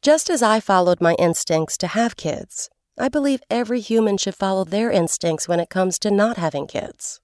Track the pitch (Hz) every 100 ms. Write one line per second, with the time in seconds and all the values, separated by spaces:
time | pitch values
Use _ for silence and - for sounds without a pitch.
0 | - 311 - 330 233 220 - 190 180 175
1 | 170 170 175 165 - 160 160 - 180 208
2 | 233 - 165 - - - - _ _ -
3 | 262 294 285 262 _ 226 233 247 208 226
4 | 220 196 - 190 196 190 180 196 233 190
5 | 165 - 170 156 - 175 170 185 185 175
6 | 214 202 214 208 165 147 143 - - -
7 | - -